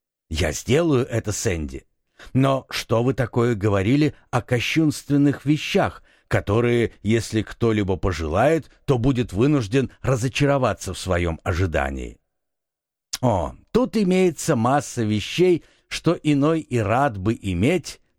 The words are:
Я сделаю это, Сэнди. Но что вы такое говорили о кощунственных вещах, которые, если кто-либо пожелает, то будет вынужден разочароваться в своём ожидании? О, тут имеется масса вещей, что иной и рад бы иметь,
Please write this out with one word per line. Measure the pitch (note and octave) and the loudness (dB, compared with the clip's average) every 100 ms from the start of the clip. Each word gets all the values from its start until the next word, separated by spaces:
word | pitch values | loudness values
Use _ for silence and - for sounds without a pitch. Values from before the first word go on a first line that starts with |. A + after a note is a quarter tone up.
| _ _ - | _ _ -8
Я | D#2 E2 | -2 -2
сделаю | D2 - C#3 E3+ B2+ - | -2 0 2 2 0 0
это, | A2+ G#2+ | -4 -4
Сэнди. | - A2+ E2+ C#2+ C2+ - _ _ - - | -4 -4 -4 -6 -10 -16 _ _ -20 -4
Но | B2+ C3+ C3+ - | 0 2 0 -4
что | - - A2+ | -8 -2 0
вы | B2 | 0
такое | C3+ A#2+ B2 A#2+ | 0 -2 0 0
говорили | G#2+ G#2+ G2 G2 C#3+ D3+ - - | 0 2 2 2 2 2 -2 -6
о | B2 | -4
кощунственных | - G2+ - D#3 D#3 - - C#3+ C#3+ B2+ | -2 -2 0 0 0 0 0 2 2 2
вещах, | C#3 D3+ - G3 A2+ - - _ - | 0 -2 0 0 0 -4 -20 _ -4
которые, | G#2 F#2+ G#2+ A#2+ A#2+ G#2+ - | -2 0 2 2 2 0 -2
если | G#2 A2+ - A2 | 0 0 0 -4
кто-либо | F#2+ - A#2 G#2+ G2 F2+ | -4 -2 0 2 0 0
пожелает, | G2+ D#2 D#2 F2+ C#3 D#3+ - _ | -2 -2 -2 2 2 0 -4 _
то | - B2+ | -2 2
будет | B2+ B2 G#2+ | 2 0 0
вынужден | F#2+ C3+ D3 G2 C3+ B2 - | 0 2 2 0 -2 -2 -4
разочароваться | - C3 B2+ - C#3+ C#3 A#2+ F#2+ - | -2 -2 -2 0 2 2 0 -2 -8
в | F2+ | -8
своём | - F2 E2+ D#2 | -2 0 0 -2
ожидании? | - E2+ F#2+ D2+ C#2 C2+ A#1+ - _ _ _ _ _ _ _ _ _ - | -2 -2 0 0 -2 -6 -10 -16 _ _ _ _ _ _ _ _ _ -4
О, | B2+ F#2+ C#2 - _ | -2 0 -4 -10 _
тут | A3 B3+ A3 | 0 0 0
имеется | F#3+ F#3 F#3 - - C3 | 0 2 2 0 -2 0
масса | A#2 C#3+ - B2 | 2 0 -2 -4
вещей, | A2 G#2+ - - F#3 E3 - _ - | -2 -2 -2 2 2 2 -2 _ -12
что | - D#3+ F3 | -4 -2 0
иной | D3+ C#3+ D3 E3 | 0 2 2 0
и | - A#2+ | -2 -2
рад | G2 A#2 C#3+ G2 | 0 0 0 -2
бы | F#2+ A#2 | -4 -4
иметь, | G2 F2 A#2+ F3+ - - _ | -2 0 0 0 -4 -18 _